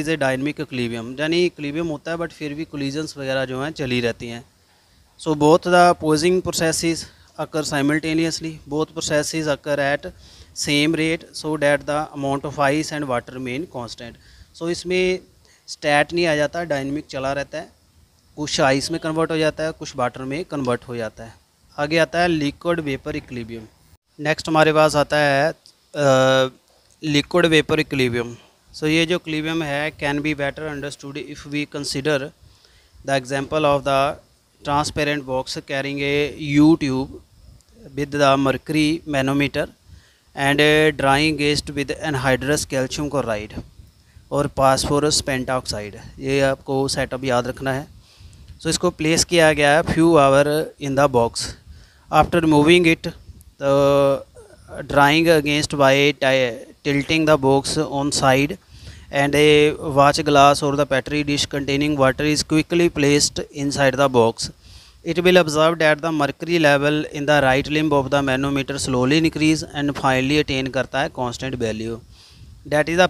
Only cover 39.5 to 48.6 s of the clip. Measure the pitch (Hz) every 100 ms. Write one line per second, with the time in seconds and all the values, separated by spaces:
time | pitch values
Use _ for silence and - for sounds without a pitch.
39.5 | 147 156 - _ - _ _ _ - 139
40.5 | 143 151 156 156 143 135 135 156 147 147
41.5 | 143 - 143 135 143 156 135 131 123 131
42.5 | 151 - 135 131 - 147 143 113 107 107
43.5 | - - - - _ _ - - 139 139
44.5 | - 135 131 - 143 147 - - 131 127
45.5 | 127 - 107 104 113 - - 135 139 135
46.5 | 135 - 135 135 139 127 127 135 120 123
47.5 | 127 135 131 151 - - - - - -
48.5 | -